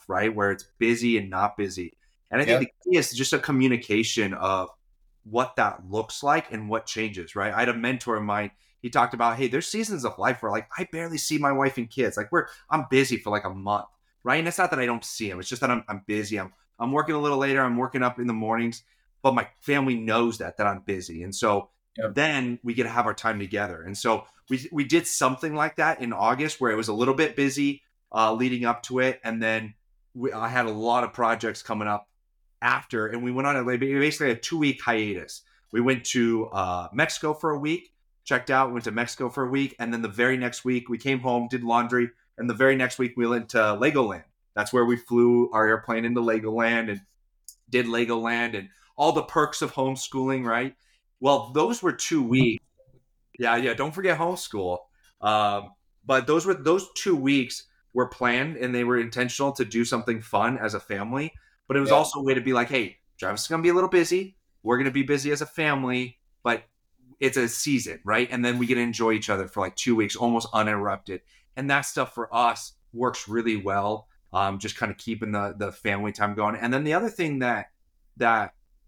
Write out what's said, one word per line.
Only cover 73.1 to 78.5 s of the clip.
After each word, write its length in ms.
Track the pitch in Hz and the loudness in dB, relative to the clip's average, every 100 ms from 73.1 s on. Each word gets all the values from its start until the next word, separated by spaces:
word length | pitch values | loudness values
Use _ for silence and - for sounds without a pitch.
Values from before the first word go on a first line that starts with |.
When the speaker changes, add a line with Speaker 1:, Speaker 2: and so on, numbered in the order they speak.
| 123 - | -2 -4
Speaker 1:
really 260 | 113 117 107 | -2 0 -2
well. 540 | 98 98 101 110 - _ _ | 0 -2 0 -4 -8 _ _
Um, 260 | 92 98 98 | -2 0 -2
just 180 | 110 - | -8 -6
kinda 160 | 113 95 | -6 -6
keeping 360 | - 107 107 | -8 -6 -4
the, 240 | 104 101 101 | -4 -4 -4
the 140 | 101 | -8
family 400 | - 107 101 104 | -4 -2 -2 -2
time 240 | 104 104 104 | -2 -2 0
going. 200 | 107 110 | -2 0
And 160 | 120 | -2
then 100 | 135 | -2
the 100 | 151 | 0
other 160 | 165 220 | 0 -2
thing 300 | 208 165 139 | -4 -4 -2
that, 320 | 123 110 - _ _ _ _ - | 0 -2 -6 _ _ _ _ 0
that 360 | 120 113 98 | 2 2 0